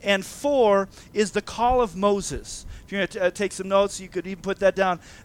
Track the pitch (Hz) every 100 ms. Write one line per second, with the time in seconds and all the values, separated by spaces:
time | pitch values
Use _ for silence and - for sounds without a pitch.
0 | 202 196 180 - 285 277 214 196 190 -
1 | - 208 202 208 - - 240 254 220 180
2 | 202 202 - 120 - - - - - 196
3 | 180 214 180 - 196 - 190 196 202 -
4 | 185 180 180 185 190 190 196 180 190 170
5 | - -